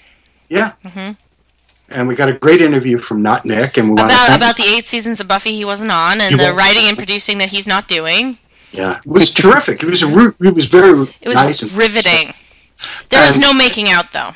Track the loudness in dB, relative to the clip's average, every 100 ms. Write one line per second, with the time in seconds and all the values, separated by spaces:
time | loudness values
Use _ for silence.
0 | _ _ _ _ -8 -4 -4 -8 -20 -16
1 | -16 -16 _ _ _ _ _ _ -14 -8
2 | -4 -2 -2 0 2 4 4 0 0 -4
3 | -4 -4 -2 -2 -2 -4 -2 0 0 2
4 | 2 2 2 2 2 0 0 -2 -2 -6
5 | -6 -8 -4 -4 -4 -6 -6 -6 -4 -2
6 | 0 0 0 2 2 2 2 2 0 -2
7 | -6 -6 -4 -4 -6 -6 -4 -4 -4 -6
8 | -2 -2 -4 -8 _ _ _ -8 -8 -8
9 | 0 2 2 2 4 4 0 -4 -4 -2
10 | 2 4 2 2 2 2 4 6 6 4
11 | 0 -8 -4 0 0 -2 -8 -2 -2 0
12 | 0 0 -2 -10 _ _ _ -16 -14 -14
13 | -2 2 4 4 2 2 0 0 0 0
14 | -2 -8 -10